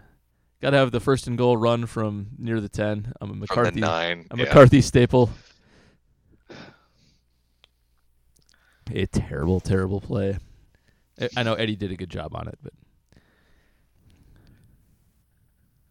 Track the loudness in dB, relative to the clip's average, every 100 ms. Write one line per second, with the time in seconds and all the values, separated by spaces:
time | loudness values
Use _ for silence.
0 | -20 _ _ _ _ _ 0 2 2 0
1 | 0 -2 -2 0 2 2 2 0 -4 -4
2 | -4 -6 -10 -10 -6 -4 -4 -4 -4 -4
3 | -8 -12 -12 -10 -4 0 0 0 -2 -2
4 | -4 -6 -8 -6 6 10 10 8 4 4
5 | 4 4 2 -2 -20 _ _ _ _ _
6 | _ _ _ _ -20 -20 -20 -20 _ _
7 | _ _ _ _ _ _ _ _ _ _
8 | _ _ _ _ _ _ _ _ -10 -6
9 | -4 -4 -4 -4 0 0 0 -2 -2 -6
10 | -6 -4 -4 -6 -10 -20 _ _ _ _
11 | _ -10 -8 -4 -2 -2 -4 -4 -8 -10
12 | -10 -10 -10 -12 -12 -16 -20 -20 _ _
13 | _ _ _ _ _ _ _ _ _ _
14 | _ _ _ -20 -20 -20 _ _ _ _
15 | _ _ _ _ _ _ _ _ _